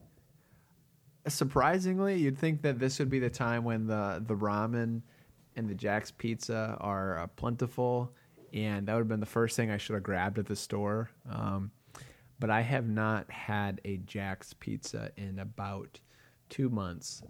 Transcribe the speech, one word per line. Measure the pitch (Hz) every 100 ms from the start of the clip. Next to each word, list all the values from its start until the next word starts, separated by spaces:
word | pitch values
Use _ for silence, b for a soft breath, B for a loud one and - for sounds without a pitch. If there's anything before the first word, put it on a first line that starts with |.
| - _ _ - b b b b _ _ _ _ 151
Surprisingly, | - 139 143 139 185 185 185 196 190
you'd | 139 139
think | 160 151
that | 147 120
this | 131 135
would | 135
be | 135
the | 123
time | - 120 117
when | 117 113 110
the, | 107 101 87 113
the |
ramen | 104 104 104 110 120 117 113 - b b - _ -
and | 110
the |
Jack's | 98 104 104 -
Pizza | - 113 117 - 113 110 107
are, | 101 98 95 82
uh, | 87
plentiful, | - 113 120 120 - 123 123 123 b b b -
and | 104 107 101 98
that |
would | 113
have | 110
been | 110
the | 104
first | 117 113 -
thing | 113
I | 104
should | -
have | 107
grabbed | 101 92 92 107
at | 95
the | 101
store. | - 104 104 107 117 - 127
Um, | 110 110 98 101 - B B B B B -
but | 113
I | 110
have | 117 131 117
not | 107 110 107 -
had | - - 104 101 98
a | 101 95
Jack's | 98 104 98 95 -
Pizza | - - 107 - 113 - -
in | 98 95
about | 98 107 98 98 - - _ b b b -
two | - 131
months, | 110 92 87 - -